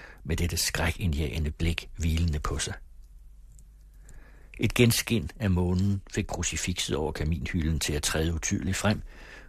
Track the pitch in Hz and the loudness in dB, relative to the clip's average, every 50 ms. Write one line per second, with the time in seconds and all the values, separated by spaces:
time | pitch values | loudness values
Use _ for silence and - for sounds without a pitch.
0 | - - - - - - 80 80 87 82 85 82 - - - - 82 80 - - | -18 -20 -20 -12 -6 -4 -2 0 0 0 0 0 0 -2 0 0 0 0 0 0
1 | 113 85 73 73 80 65 - 78 73 73 - - 82 82 82 - - - - - | 0 0 2 2 0 -2 -2 -2 -2 -2 -2 0 0 0 0 -2 -6 -8 -6 -2
2 | 80 82 80 82 87 82 73 73 - - - 73 - - - - - - - - | 0 2 2 4 2 2 2 0 -2 -2 -2 -2 -4 -6 -6 -10 -12 -18 -18 -20
3 | - - - - - - - - - - - - - - - - - - - - | -20 -20 -20 -20 -20 -20 -20 -20 -20 -20 -20 -20 -20 -20 -20 -20 -20 -20 -20 -20
4 | - - - - - - - - - - - - - - - - 120 117 117 - | -20 -18 -18 -18 -18 -20 -20 -20 -20 -16 -4 -2 0 2 6 6 6 6 6 4
5 | - - 117 110 - - - - 110 98 90 87 90 87 92 90 98 101 101 98 | 2 2 0 0 0 -4 -4 0 2 4 4 4 4 4 4 4 4 4 2 0
6 | - - - 110 92 - - - 87 - 82 80 - 90 90 - - - - 69 | -2 -4 -2 -2 -2 -2 -2 -2 -2 -2 -2 -2 -2 -2 -2 -2 -2 -2 0 0
7 | 78 73 - - 78 78 85 - - - - 87 76 80 80 71 - - 76 76 | 0 -2 -2 0 0 0 0 0 -2 -2 0 2 2 2 2 2 0 0 0 0
8 | - - - 78 80 82 85 80 - - 101 - - 92 95 - - - 107 - | 0 0 2 2 2 2 0 0 0 0 0 0 0 0 0 2 2 2 2 2
9 | - - - - - - - - - | -2 -10 -14 -16 -18 -18 -18 -18 -20